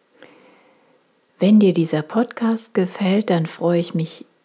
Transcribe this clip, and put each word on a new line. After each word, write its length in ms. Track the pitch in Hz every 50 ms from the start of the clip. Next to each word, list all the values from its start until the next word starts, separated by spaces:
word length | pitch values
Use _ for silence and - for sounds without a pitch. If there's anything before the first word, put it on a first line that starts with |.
| _ _ _ _ - - _ _ _ _ _ _ _ _ _ _ _ _ _ _ _ _ _ _ _ _ _ _
Wenn 200 | 180 196 214 214
dir 140 | 202 185 165
dieser 300 | 170 160 160 160 151 151
Podcast 720 | - - 226 247 - - - 233 226 226 220 - - _
gefällt, 560 | 202 185 185 - - 202 185 190 214 208 -
dann 160 | 180 170 160 160
freue 320 | - - 165 170 175 170
ich 160 | 170 - -
mich 320 | 165 160 160 - - - - _ _